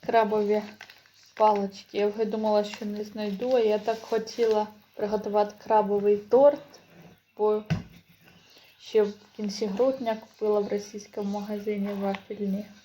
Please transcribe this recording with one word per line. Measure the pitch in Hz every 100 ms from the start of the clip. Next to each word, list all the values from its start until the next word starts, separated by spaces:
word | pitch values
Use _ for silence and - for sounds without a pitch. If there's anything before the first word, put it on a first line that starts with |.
| -
крабові | 233 214 214 208 208 214 - - - _ _ _
палички. | - 214 208 202 - - -
Я | 208
вже | 208
думала, | 214 220 214 208
що | 208 -
не | 214 208
знайду, | 208 214 208 196 240
а | 254
я | 220 214
так | 214 226
хотіла | - 226 220 - 226 214 214 - _
приготувати | - 208 214 208 208 208 -
крабовий | - 214 202 202 202 208
торт, | 208 240 285 294 - - _ - - - _ -
бо | 214 214 214 - - - _ _ _ - _ - - _
ще | - 220
в | 202 208 - -
кінці | 214 190 214
грудня | 196 254 262 226 220
купила | - _ 214 208
в | 202
російському | 202 202 214 - - 202 202
магазині | 202 208 208 208 196
вафельні | 202 196 196 - 202 202 190 214 -